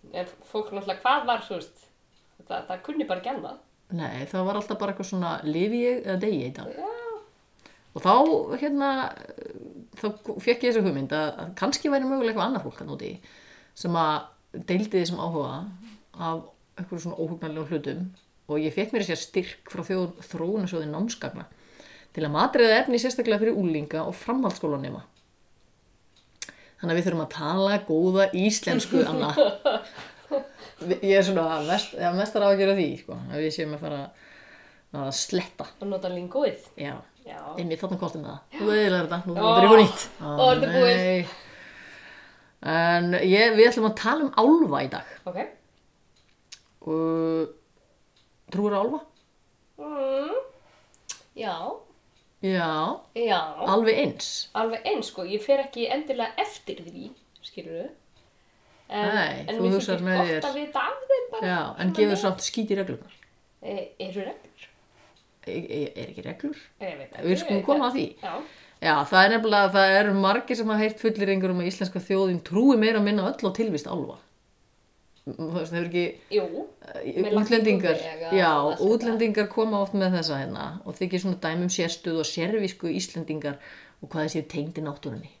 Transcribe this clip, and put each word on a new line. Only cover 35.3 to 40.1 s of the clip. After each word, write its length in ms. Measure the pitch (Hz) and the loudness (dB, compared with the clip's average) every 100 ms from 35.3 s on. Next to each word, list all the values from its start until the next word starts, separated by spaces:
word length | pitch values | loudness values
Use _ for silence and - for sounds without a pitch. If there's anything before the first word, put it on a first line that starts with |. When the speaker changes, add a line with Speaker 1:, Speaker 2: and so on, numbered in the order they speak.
| 180 - - - | -4 -4 -12 -16
Speaker 1:
Að 160 | - 202 | -10 -6
nota 220 | 196 185 | -6 -6
lingóið? 540 | 180 180 262 285 - - | -6 -6 0 -2 -2 -16
Speaker 2:
Já. 220 | - 143 127 - _ | -12 -10 -10 -16 _
Speaker 1:
Já. 160 | - 156 147 | -18 -16 -12
Speaker 2:
Einmitt, 280 | 165 170 160 | -8 -6 -4
þarna 200 | 190 185 | -4 -4
komst 180 | 170 156 | -6 -8
um 80 | 156 | -12
það. 140 | 156 | -14
Speaker 1:
Já. 160 | _ 294 | _ -4
Speaker 2:
Þú 80 | 214 | 0
eyðileggur 380 | 214 208 180 160 | 2 2 2 0
þetta, 140 | 170 | -4
nú 140 | 180 175 | -4 0
Speaker 1:
Ó, 20 | |
Speaker 2:
er 180 | 220 233 | 4 8
þetta 160 | 196 | 12
búið. 320 | 220 208 - - | 12 10 4 -8